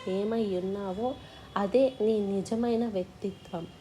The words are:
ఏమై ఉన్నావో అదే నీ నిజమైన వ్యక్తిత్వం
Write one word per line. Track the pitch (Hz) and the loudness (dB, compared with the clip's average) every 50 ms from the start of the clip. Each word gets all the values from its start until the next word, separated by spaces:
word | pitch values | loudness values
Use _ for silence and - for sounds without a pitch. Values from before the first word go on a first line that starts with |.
| - | -4
ఏమై | 196 190 196 208 220 226 233 220 | -2 0 0 0 0 2 2 2
ఉన్నావో | 202 185 180 180 190 196 202 202 190 185 202 233 254 285 - - - - - - - - | 2 0 0 0 -2 -2 -2 -4 -4 -4 -2 -2 -2 -4 -6 -10 -16 -18 -18 -18 -4 -2
అదే | 196 202 190 220 254 269 262 262 - | 0 0 4 6 6 6 6 4 2
నీ | 214 220 220 214 | 2 2 4 2
నిజమైన | 202 196 196 196 170 - 226 226 233 240 233 226 233 | 2 2 0 0 0 0 0 0 2 2 2 2 0
వ్యక్తిత్వం | 233 202 185 185 - - - - 196 - - - - - 165 170 - - - | 0 0 -2 -4 -4 -8 -6 -6 -6 -6 -8 -10 -8 -8 -8 -8 -10 -12 -18